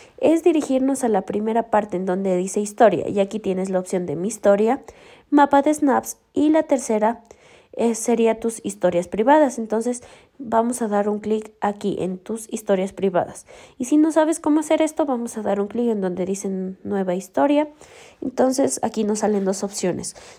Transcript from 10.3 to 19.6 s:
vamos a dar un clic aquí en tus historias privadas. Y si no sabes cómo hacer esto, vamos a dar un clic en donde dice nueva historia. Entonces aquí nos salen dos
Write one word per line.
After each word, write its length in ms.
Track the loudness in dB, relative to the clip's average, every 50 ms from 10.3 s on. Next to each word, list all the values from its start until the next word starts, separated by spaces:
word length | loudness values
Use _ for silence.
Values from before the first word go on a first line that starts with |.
| _ -16
vamos 440 | -8 -2 0 0 0 0 -2 -4 -4
a 60 | -2
dar 200 | 0 0 0 0
un 120 | -2 -4
clic 320 | -4 -4 -4 -4 -4 -8 -10 _
aquí 360 | -4 -4 -4 -4 -4 -4 -4 -4
en 180 | -4 -6 -6 -8
tus 340 | -8 -10 -10 -10 -10 -10 -10
historias 400 | -6 -2 0 0 0 0 -2 -4
privadas. 540 | -4 -2 0 0 0 -2 -4 -6 -14 -20 -20 -20 -20 -20 -18 _ -12
Y 60 | -4
si 120 | 2 4 4
no 120 | 4 4
sabes 300 | 4 2 2 2 0 -2
cómo 180 | 0 0 0 0
hacer 240 | 2 0 0 2 0
esto, 240 | 0 0 -2 -2
vamos 320 | -2 -2 -4 -4 -6 -8 -6
a 40 | -4
dar 180 | -2 -2 -2
un 80 | -2 -2
clic 200 | -2 -2 -2 0
en 120 | 0 0
donde 260 | -2 -2 -2 -4 -4
dice 240 | -4 -4 -6 -6 -6 -6 -6 -6 -8 -10 -10 -8
nueva 320 | -4 -4 -2 -2 -2 -2
historia. 540 | -4 -6 -6 -2 0 2 2 2 2 0 -2 -4 -14 -20 -20 -20 -20 -20 -20 -16 _
Entonces 600 | -10 -6 -2 0 0 2 2 2 0 0 -2 -2 -6
aquí 220 | -4 -4 -2 -2
nos 160 | -2 -2 0
salen 240 | 0 0 0 0 0
dos 180 | -2 -2 -2